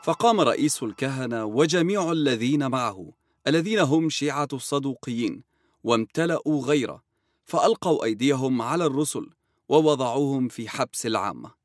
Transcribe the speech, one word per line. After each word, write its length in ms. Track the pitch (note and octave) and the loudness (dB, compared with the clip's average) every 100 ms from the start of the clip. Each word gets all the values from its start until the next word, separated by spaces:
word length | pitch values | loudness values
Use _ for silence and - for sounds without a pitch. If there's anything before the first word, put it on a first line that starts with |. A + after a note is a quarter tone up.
فقام 380 | - - A#3 A3 | -2 2 4 4
رئيس 420 | C3+ - D3 - | 2 2 0 0
الكهنة 600 | A2+ G2+ C3+ C3+ B2+ A#2 | -6 -4 -4 -4 -4 -4
وجميع 680 | G#2+ A2 D#3+ F3 E3+ G3+ E3+ | -2 2 2 4 2 0 0
الذين 580 | E3 C#3+ A#2+ A#2+ D3 C#3 | 0 2 2 0 0 0
معه، 420 | B2+ A#2+ F#2+ E2+ - _ _ - | -2 -2 -6 -16 -20 _ _ 0
الذين 320 | D#3 E3+ A3 | 2 2 2
هم 320 | D3+ D#3+ D#3+ | 4 2 2
شيعة 380 | - C#3+ C#3 C#3+ | -2 -4 -2 -4
الصدوقيين، 920 | C#3 - C#3+ C#3 B2+ - A#2 A2+ - - _ _ _ | -6 -4 -4 -4 -8 -8 -4 -4 -6 -16 _ _ _
وامتلأوا 800 | A2+ A2+ A2+ - E3+ D#3+ C#3 D3+ | 0 0 0 -2 -2 -2 -2 -2
غيرة، 380 | B2 D3 A#2 - _ _ _ _ | 2 0 0 -8 _ _ _ _
فألقوا 600 | - E3 - A3+ F#3 D#3 | -6 0 2 2 0 0
أيديهم 580 | A#2 A2 C3 C3+ C3 B2+ | 0 0 0 0 0 -2
على 240 | A#2 D#3+ E3 | -2 -2 0
الرسل 440 | C3+ D3 A#2 F#2 _ _ _ _ | 0 -4 -4 -10 _ _ _ _
ووضعوهم 800 | D3 D#3 C#3+ B2+ B2 C#3+ C#3 B2+ | 4 6 2 0 0 0 0 -2
في 200 | - A2 | -4 -10
حبس 380 | - C3 - A#2 | -4 -4 -4 -2
العامة. 440 | A2 G2 G#2 A2+ _ | 0 -2 -6 -14 _